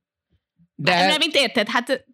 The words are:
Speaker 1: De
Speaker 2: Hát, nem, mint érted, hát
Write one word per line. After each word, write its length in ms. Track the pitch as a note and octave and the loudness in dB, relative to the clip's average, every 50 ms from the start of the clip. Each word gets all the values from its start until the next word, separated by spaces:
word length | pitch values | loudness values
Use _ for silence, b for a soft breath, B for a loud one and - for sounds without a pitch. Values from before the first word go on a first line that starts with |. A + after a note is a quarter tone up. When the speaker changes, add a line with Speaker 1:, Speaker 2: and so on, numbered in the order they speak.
| _ _ _ _ _ _ _ _ _ _ _ _ _ _ _ - | _ _ _ _ _ _ _ _ _ _ _ _ _ _ _ -6
Speaker 1:
De 140 | D3+ C#3+ | -2 0
Speaker 2:
Hát, 160 | F3+ F3 F3+ G3 | 2 2 2 2
nem, 100 | D4+ D4+ | 2 0
mint 160 | D#4 E4 - | -2 0 0
érted, 320 | C#4 C4+ A3+ - - - A3 | 0 0 0 0 -2 -2 -2
hát 380 | A#3 B3 A#3+ - C4+ C4+ - _ | -2 -4 -2 -2 -6 -6 -6 _